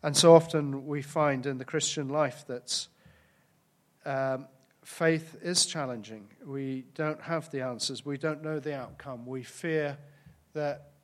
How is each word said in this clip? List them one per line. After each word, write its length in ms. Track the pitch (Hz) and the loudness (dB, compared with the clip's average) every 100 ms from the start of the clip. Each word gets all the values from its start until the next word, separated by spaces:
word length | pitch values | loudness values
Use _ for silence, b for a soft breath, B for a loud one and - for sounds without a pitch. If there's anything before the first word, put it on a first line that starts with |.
And 160 | 156 139 | 2 6
so 180 | 170 165 | 12 12
often 500 | 165 156 143 139 135 | 10 -2 -2 -4 -4
we 140 | 147 | -6
find 440 | 143 160 147 135 131 | -4 2 2 2 -2
in 140 | 131 | -6
the 60 | 127 | -4
Christian 440 | 160 - - 135 | -2 -2 -4 -2
life 360 | 147 143 - - | 0 0 -2 -10
that, 400 | 123 - - - b b b b b b b _ _ _ _ 147 | -10 -6 -6 -6 b b b b b b b _ _ _ _ -6
um, 420 | 135 135 131 139 _ _ _ | -2 -2 -2 -6 _ _ _
faith 540 | - - 165 160 160 - | -20 2 2 2 -2 -10
is 240 | 175 175 - | -2 0 0
challenging. 640 | 165 135 120 104 110 98 - 190 | -2 -6 -6 -10 -16 -16 -20 -10
We 380 | 139 135 131 123 | -8 -6 -6 -10
don't 280 | - 156 151 | -4 -4 -4
have 280 | 156 165 160 | -4 -6 -4
the 100 | 139 | -6
answers. 440 | 127 117 - 123 143 | -6 -4 -6 -6 -8
We 120 | 139 | -4
don't 260 | 160 151 | -4 -4
know 160 | 156 156 | -6 -6
the 160 | 143 143 | -6 -8
outcome. 500 | 120 - 143 123 123 | -10 -14 -12 -12 -10
We 180 | 131 | -10
fear 540 | 120 - 170 160 147 143 B B B B _ | -10 -8 -2 0 -2 -6 B B B B _
that 400 | 151 147 135 - _ | -4 -4 -4 -12 _